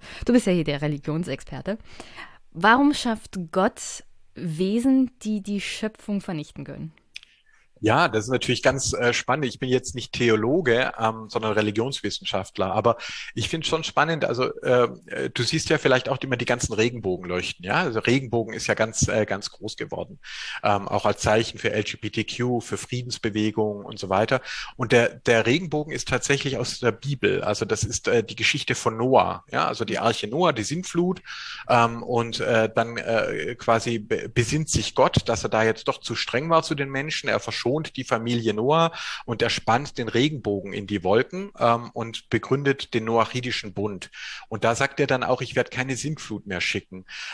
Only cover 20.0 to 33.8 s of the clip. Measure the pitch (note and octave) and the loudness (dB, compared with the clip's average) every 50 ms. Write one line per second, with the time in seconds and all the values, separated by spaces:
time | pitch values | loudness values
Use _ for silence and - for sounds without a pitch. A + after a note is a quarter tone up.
20 | F2 F2 - - - - - - - - - - - G#2+ G2+ G2 G2 - G2+ G2+ | -10 -10 -14 -16 -16 -14 -12 -10 -10 -10 -6 -2 0 2 2 2 0 -2 -2 0
21 | - G#2+ G2+ - - A2+ G#2+ A2+ A#2 - - - - A2+ G2+ G#2+ G#2 - - - | 2 2 0 2 2 4 4 4 2 0 -4 -4 -4 -2 0 0 -2 -4 -6 -8
22 | - G#2+ - A#2 G#2+ - - - A#2+ B2 B2 A#2 - - A2 - - - B2 B2 | -10 -6 -4 -4 -4 -4 -4 -2 -2 0 0 -2 -4 -6 -8 -8 -6 -8 -8 -8
23 | B2 B2 A#2 - - A2 G2+ G#2+ G#2+ G#2+ G#2 A2+ G#2+ G#2+ G#2 G2+ G2+ G#2 G#2+ G2+ | -6 -8 -6 -4 -4 -2 0 0 0 0 0 0 0 -2 -2 -6 -10 -12 -10 -8
24 | - F#2 F#2+ G2 A2+ - C3 B2 - - - - - - - - B2 G#2+ B2+ A#2+ | -2 2 2 4 4 2 0 -2 -2 -6 -10 -10 -12 -12 -6 -6 0 4 6 6
25 | A#2 - - - - - A#2 A2+ G#2+ A#2 C3 E3+ F#3 D3+ D3+ D3+ D3 D#3 C#3+ A#2 | 6 4 0 0 2 4 4 6 6 4 2 2 0 -2 -4 -4 -4 -4 -8 -8
26 | - - - B2 - - C#3+ C#3 - C#3 B2+ G#2+ B2+ - - - B2 A#2 G#2+ - | -4 -2 -2 0 0 0 0 0 0 -2 -4 -2 -4 -4 -4 0 0 0 0 0
27 | - C#3+ C#3+ - - G2 F#2+ F#2 - G#2 G#2 - A2 G#2 A2+ - - A2 B2 - | -2 -4 -2 0 2 2 2 2 0 -2 -2 -2 0 -2 0 -2 0 -2 -4 -4
28 | - - A2 A#2 G#2+ - A2+ A#2+ - - - D3 - - B2 - - A#2+ A2 A2 | 0 2 2 2 2 0 -2 0 0 0 0 0 -2 -2 -2 0 0 -2 0 0
29 | A#2+ C3 C3 A2 F2+ F2+ F2+ - - - - - E3 - - - A2+ - G#2 - | 2 4 6 6 4 4 0 -6 -8 -4 -2 0 0 0 0 -4 -4 -2 -2 2
30 | G2+ A#2 A#2 - - G#2+ A#2+ D#3 F3+ E3 C#3+ A2+ G2+ - C#3+ F3 F#3 - - E3+ | 2 2 2 0 -4 -4 0 2 2 2 2 0 -2 -4 -4 -6 -6 -2 0 0
31 | F3 F3+ F3+ - - - - - - - - - - - B2 A#2 A#2 A#2 A#2 A#2 | 0 0 -2 -4 -8 -12 -14 -12 -12 -12 -14 -8 0 4 4 4 4 4 0 -4
32 | - - B2 A#2 A#2 A#2 A2 - - - A#2 A2+ A2 A2 - - A2+ A#2 A#2 A2+ | -4 -2 0 0 0 -2 -4 -2 0 2 4 4 4 4 2 0 0 0 -4 -4
33 | - - A2+ A2 - - A2 - - - B2+ - - - A2+ A2+ | -2 0 0 2 0 0 -2 -4 -6 -6 -8 -2 2 2 2 4